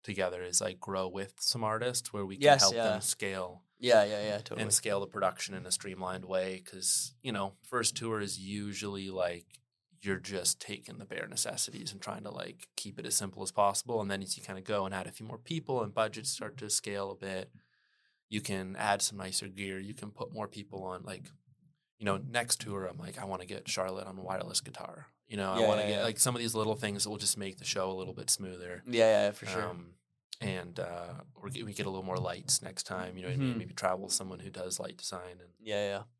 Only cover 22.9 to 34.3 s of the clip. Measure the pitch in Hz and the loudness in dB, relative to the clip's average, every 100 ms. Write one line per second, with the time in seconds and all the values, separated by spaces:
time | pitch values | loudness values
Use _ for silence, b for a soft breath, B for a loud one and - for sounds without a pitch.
22.9 | 101 - - 98 92 87 98 - - 92 | -6 -10 -8 -6 -6 -6 -8 -2 0 0
23.9 | 95 98 95 92 95 - - - - - | -2 -8 -8 -4 -4 -2 -4 -4 -10 -10
24.9 | - - _ _ 107 95 95 110 107 104 | -12 -16 _ _ -2 2 6 6 6 4
25.9 | 104 117 110 131 117 117 113 107 107 110 | 2 0 4 4 4 0 2 2 2 0
26.9 | 101 101 104 104 - 98 95 - 98 95 | 0 -2 0 0 0 -4 -6 -2 0 0
27.9 | 95 92 92 101 - 95 90 87 90 123 | -2 -6 -6 0 0 0 -8 -10 -10 0
28.9 | 117 110 104 104 101 107 92 87 87 87 | 8 10 10 6 2 -4 -2 -2 -6 -12
29.9 | 92 _ _ _ - 104 92 90 87 90 | -20 _ _ _ -6 -4 -4 -6 -6 -4
30.9 | 87 87 - - - 101 - 104 101 98 | -6 -8 -10 -14 -12 -8 -6 -6 -4 -2
31.9 | 95 95 92 92 87 - - 92 92 - | -2 -2 -2 -2 -4 2 2 2 -8 -4
32.9 | 92 90 92 90 131 131 117 - 87 95 | -4 -4 -6 -4 0 0 0 -6 -2 -2
33.9 | 92 95 - 95 | -2 -2 -2 -2